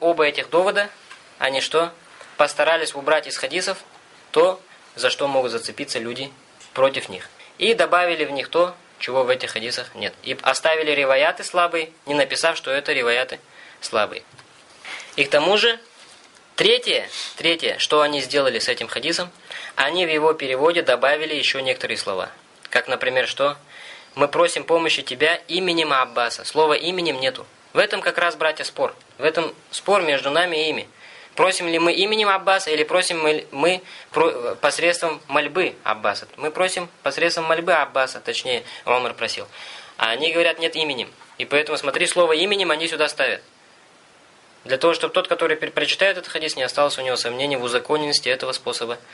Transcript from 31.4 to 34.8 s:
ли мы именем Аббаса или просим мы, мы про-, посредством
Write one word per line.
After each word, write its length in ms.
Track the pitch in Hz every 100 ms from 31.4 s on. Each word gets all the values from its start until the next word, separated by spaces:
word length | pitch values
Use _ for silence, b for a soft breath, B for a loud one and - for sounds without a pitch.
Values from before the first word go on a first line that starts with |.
| 180 185 170
ли 120 | 165
мы 160 | 170
именем 340 | 165 202 220 208
Аббаса 420 | 190 180 190 160
или 140 | 151
просим 340 | 151 180 180 165
мы, 280 | 156 156 -
мы 280 | 139 165 - - B B
про-, 440 | 151 160 123 120 95
посредством 640 | 147 -